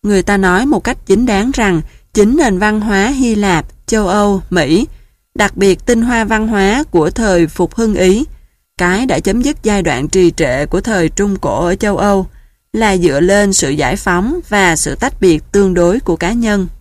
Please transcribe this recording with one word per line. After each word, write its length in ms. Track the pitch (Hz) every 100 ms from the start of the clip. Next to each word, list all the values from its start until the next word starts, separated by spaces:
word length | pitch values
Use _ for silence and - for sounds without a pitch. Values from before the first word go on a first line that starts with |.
Người 200 | 208 202
ta 140 | 185 202
nói 300 | 190 180 269
một 180 | 247
cách 140 | 233 262 -
chính 200 | 196 247
đáng 240 | 196 233
rằng 280 | 269 208 170 - - _
chính 220 | 208 208 285
nền 220 | 269 185
văn 220 | 214 214
hóa 260 | 214 196 208
Hy 260 | 269 247
Lạp, 320 | 214 202 170 - - -
châu 200 | 220 196
Âu, 360 | 202 208 196 -
Mỹ, 360 | 185 139 170 294 - _ _ _
đặc 220 | - 202 -
biệt 300 | 196 180 -
tinh 160 | 233
hoa 220 | 240 233
văn 240 | 214 220 220
hóa 340 | 208 196 240 311
của 200 | 175 156
thời 360 | - 220 180 160
Phục 280 | - 175
hưng 200 | - 226
Ý, 300 | 202 185 202 311 - - _ _ -
cái 280 | 180 190 262
đã 140 | 165
chấm 220 | 180 214
dứt 140 | 254 302
giai 200 | 214 208
đoạn 260 | 165 127 151
trì 220 | 190 180
trệ 360 | 170 147 127 143
của 140 | 180
thời 280 | 240 208 160
Trung 280 | - 202 196
Cổ 260 | 139 110
ở 100 | 170
châu 220 | 190 214 180
Âu, 300 | 202 196 190 - _ _ _
là 240 | 214 220 190
dựa 240 | 175 139
lên 320 | 175 202 202
sự 180 | 190 143
giải 260 | 147 131 185
phóng 440 | - 175 208 349 -
và 280 | 208 185 160
sự 180 | 156
tách 260 | 143 254 -
biệt 220 | 190 156 -
tương 220 | 202 196
đối 260 | 180 175 220
của 160 | - 165
cá 160 | 175
nhân. 340 | 233 226 208 180 -